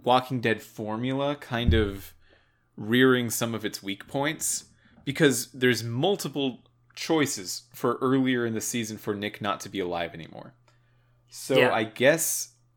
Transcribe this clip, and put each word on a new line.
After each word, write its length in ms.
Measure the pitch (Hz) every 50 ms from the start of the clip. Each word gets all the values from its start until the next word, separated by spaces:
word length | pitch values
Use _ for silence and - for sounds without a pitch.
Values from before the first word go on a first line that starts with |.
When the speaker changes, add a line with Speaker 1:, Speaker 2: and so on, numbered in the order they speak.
| -
Speaker 1:
Walking 360 | 123 123 127 127 - 135 123
Dead 220 | 110 117 110 104 -
formula 720 | - - - 110 107 107 113 123 131 135 139 139 143 147
kind 380 | 143 - - 123 117 120 117 117
of 380 | 117 107 101 98 98 - - - - _ _ _ _ _ _ _ _ _ _ _
rearing 520 | - 107 104 117 127 131 131 127 123 120 113
some 240 | 113 - 120 113 113
of 100 | 107 107
its 160 | 101 - - -
weak 260 | 98 98 - - -
points, 560 | - 139 139 151 160 - - - - - - - _ _ _ _ _ - -
because 480 | 143 135 - 165 143 127 117 - - -
there's 320 | 131 127 127 120 107 113
multiple 800 | 117 117 123 147 185 202 - - 160 135 151 139 135 117 - _ _ _ _ _ _ _
choices 680 | - - - 165 160 143 - - 107 92 87 - - - _ -
for 260 | - - 123 117 -
earlier 440 | 135 127 131 135 131 131 131 120 120
in 80 | 117 113
the 60 | 110
season 360 | 101 - - 120 113 107 107 104
for 160 | - 113 104
Nick 260 | 101 101 104 - -
not 200 | 107 101 98 -
to 80 | - 101
be 100 | - 95
alive 340 | 92 87 87 85 85 82 -
anymore. 400 | 82 80 - - - - - - _ _ _ _ _ _ _ _ _ _ _ _ _ _ _
So 280 | - - - - 139 127
Speaker 2:
Yeah. 140 | 131 123 98
Speaker 1:
I 120 | 113 110
guess 680 | 107 - - 120 139 160 165 160 - - - - - _ _ _ _ _